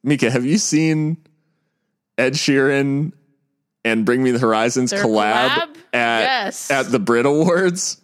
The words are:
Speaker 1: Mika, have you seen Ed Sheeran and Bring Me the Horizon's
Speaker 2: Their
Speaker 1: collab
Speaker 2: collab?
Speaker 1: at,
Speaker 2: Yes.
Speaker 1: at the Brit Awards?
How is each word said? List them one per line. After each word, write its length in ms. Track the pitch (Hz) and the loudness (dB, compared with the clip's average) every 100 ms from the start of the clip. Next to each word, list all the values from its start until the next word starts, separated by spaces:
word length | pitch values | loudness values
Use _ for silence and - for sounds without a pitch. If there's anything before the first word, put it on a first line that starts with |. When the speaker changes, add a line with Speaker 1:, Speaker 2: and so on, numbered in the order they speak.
Speaker 1:
Mika, 260 | 131 143 - | 0 0 2
have 160 | 127 127 | 0 0
you 140 | 202 | 0
seen 580 | - 151 160 156 151 165 _ _ _ _ _ _ _ _ _ - | 0 0 2 0 -2 -6 _ _ _ _ _ _ _ _ _ -2
Ed 180 | 131 | -2
Sheeran 800 | 147 - 139 135 139 139 139 156 - _ _ _ _ _ _ | 0 0 2 2 2 0 -2 -4 -8 _ _ _ _ _ _
and 220 | 117 113 110 | -2 0 2
Bring 160 | 123 | 2
Me 80 | 131 | 2
the 80 | 120 | 2
Horizon's 540 | 120 110 113 127 127 | 2 2 0 0 -2
Speaker 2:
Their 120 | 196 | -2
Speaker 1:
collab 460 | 110 107 104 113 - | 0 2 2 0 0
Speaker 2:
collab? 260 | 311 339 294 _ | -2 -6 -12 _
Speaker 1:
at, 260 | - 233 226 | -2 0 0
Speaker 2:
Yes. 500 | 240 254 196 - - | 0 -2 -6 -10 -4
Speaker 1:
at 220 | 135 131 | -2 0
the 80 | 123 | -2
Brit 260 | 98 117 139 | 0 2 2
Awards? 720 | 147 170 170 185 180 - - | 2 2 2 0 -2 -8 -10